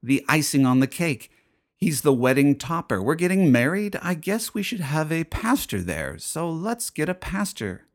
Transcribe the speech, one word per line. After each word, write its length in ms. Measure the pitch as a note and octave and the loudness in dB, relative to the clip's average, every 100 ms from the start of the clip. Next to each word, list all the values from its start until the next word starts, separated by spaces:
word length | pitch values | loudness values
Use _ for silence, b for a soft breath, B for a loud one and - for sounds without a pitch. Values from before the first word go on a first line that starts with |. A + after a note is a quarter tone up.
the 200 | A#2+ C3+ - | 2 0 2
icing 380 | D3+ C#3+ C#3+ C3+ | 0 2 2 4
on 140 | B2+ | 4
the 60 | C3+ | 2
cake. 440 | - E3+ B2 - _ _ _ _ _ | 0 -4 -4 -10 _ _ _ _ _
He's 240 | - C#3 | -2 0
the 120 | D3+ | 2
wedding 440 | C3 B2+ C#3 C#3+ C#3 | 4 4 4 4 4
topper. 440 | - E3 - G2+ | 0 -6 -2 -2
We're 140 | G2+ E3 | 0 0
getting 360 | F3 F#3+ F3+ | 2 4 6
married. 460 | B2 B2 F#3+ G#3 F#3+ | 6 4 0 -4 -6
I 100 | F3 | -4
guess 400 | F3 E3+ G#3+ A3+ | -4 -2 -4 -4
we 80 | - | -6
should 200 | G3 A3+ | -6 -4
have 300 | D3 D3+ D#3 | -2 -2 0
a 120 | D#3+ | -2
pastor 580 | E3 - A3+ C4 - G2+ | -2 -4 0 0 0 -4
there, 380 | F2 D#2 C#2+ - | -4 -4 -6 -8
so 280 | - - E3+ | -8 -6 -4
let's 440 | E3 G3 A#3 - | -4 -6 -6 -8
get 180 | - D#3 | -6 -4
a 60 | F#3 | -4
pastor. 720 | - F3+ G3+ - G#2 F#2 _ | -6 -4 -4 -4 -8 -8 _